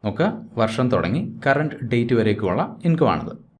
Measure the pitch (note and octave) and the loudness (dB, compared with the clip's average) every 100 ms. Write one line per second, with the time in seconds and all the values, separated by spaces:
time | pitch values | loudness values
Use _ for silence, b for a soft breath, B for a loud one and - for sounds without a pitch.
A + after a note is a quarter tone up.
0 | G#2+ G2+ F#3 A3+ - - A2 B2 B2+ G2+ | -6 0 -2 -2 -10 -2 0 2 0 2
1 | E2+ C#3 G#3+ - C#3+ C#3 D3+ - A2+ A#2+ | 0 -2 -4 -4 0 0 0 -4 -2 0
2 | A#2+ A#2+ G#2+ G2+ G2 G#2 F#3 - E3+ D#3+ | 2 2 2 2 0 0 -2 -2 0 2
3 | C3 D#2+ A1+ - - | 2 2 -4 -12 -20